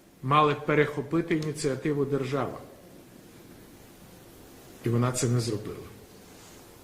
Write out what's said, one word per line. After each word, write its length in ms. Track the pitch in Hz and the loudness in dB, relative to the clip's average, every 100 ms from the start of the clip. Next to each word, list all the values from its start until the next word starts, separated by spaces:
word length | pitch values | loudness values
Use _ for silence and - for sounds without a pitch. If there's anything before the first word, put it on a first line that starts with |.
| - - | -20 -10
мали 320 | 127 147 151 | 2 4 4
перехопити 800 | 143 - 147 147 - 123 165 170 160 | 2 2 4 4 2 -2 -2 0 0
ініціативу 680 | 156 147 147 127 156 143 | -2 -4 -2 -2 -2 0
держава. 540 | 131 139 127 139 104 - - - - - - - - - - - - - - - - - - - - - - - | 0 0 -2 -2 -2 -6 -16 -20 -20 -20 -20 -20 -20 -20 -20 -20 -20 -20 -20 -20 -20 -20 -20 -20 -20 -20 -20 -8
І 40 | 120 | 0
вона 240 | 117 123 | 2 2
це 160 | 127 123 | 0 0
не 120 | 120 | 0
зробила. 360 | 113 104 104 - - - - - - - - - - - | 0 -4 -6 -12 -14 -18 -20 -20 -20 -20 -20 -20 -20 -20